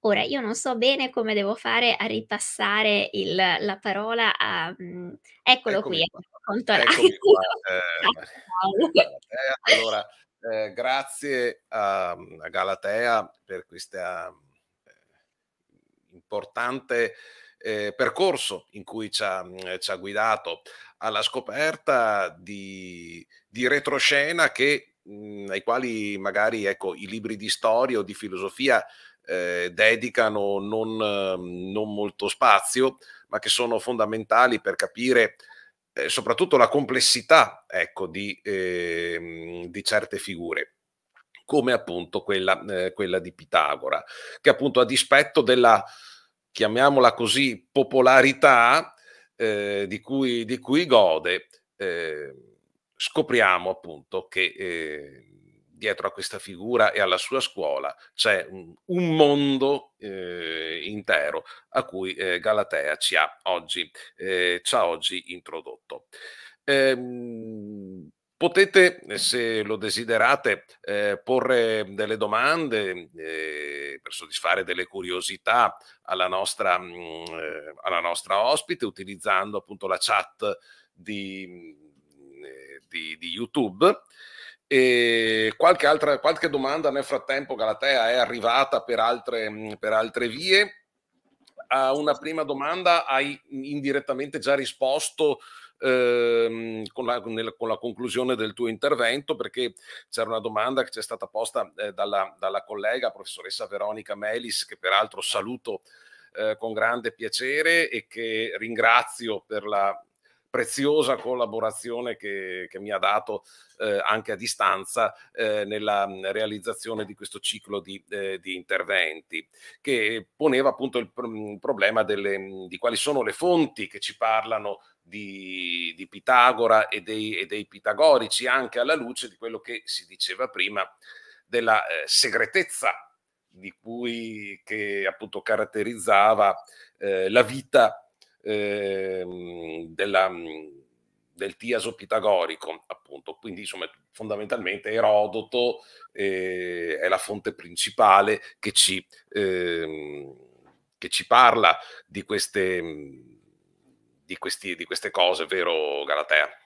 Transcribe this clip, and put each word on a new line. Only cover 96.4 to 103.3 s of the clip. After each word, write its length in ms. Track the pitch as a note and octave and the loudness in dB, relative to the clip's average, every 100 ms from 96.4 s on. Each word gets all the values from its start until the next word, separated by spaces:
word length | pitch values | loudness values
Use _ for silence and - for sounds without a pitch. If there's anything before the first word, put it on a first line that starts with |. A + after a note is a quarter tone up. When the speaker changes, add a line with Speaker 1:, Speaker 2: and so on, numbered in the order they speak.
| A#2 A2+ A2+ A2 G#2+ | 2 -2 -8 -8 -10
Speaker 2:
con 160 | - | -8
la, 160 | A#2 B2 | -4 -4
nel, 300 | G#2+ A2+ A2+ - | -4 -6 -6 -6
con 120 | A2+ | -6
la 100 | A2 | -4
conclusione 560 | A#2+ G#2 A#2+ G2+ B2+ B2 | -6 -8 -6 -2 -2 -2
del 180 | A2 | -4
tuo 140 | G#2+ A#2+ | -4 -4
intervento, 680 | A2 C#3+ C#3 A#2 C3 D3 D#3 | -2 0 2 0 0 -4 -6
perché 380 | - - A#2+ F#2+ - - - | -6 -4 -6 -6 -20 -20 -12
c'era 200 | - A2 | -6 -4
una 100 | A2+ | -4
domanda 420 | A2 G#2+ A#2 C3+ | -4 -2 -2 -2
che 60 | B2 | -4
ci 80 | - | -6
è 40 | |
stata 240 | - A#2 - | -10 -10 -8
posta, 460 | A2 A2+ B2 G2+ - | -6 -4 -4 -6 -6
eh, 160 | G#2 | -10
dalla, 420 | G2 G#2 G2+ F#2+ - | -4 -2 -2 -2 -4
dalla 260 | F#2+ G2 | -6 -6
collega, 460 | - G#2 G#2 B2+ B2 | -8 -6 -4 -2 -4
professoressa 560 | G2 F#2+ | -6 -16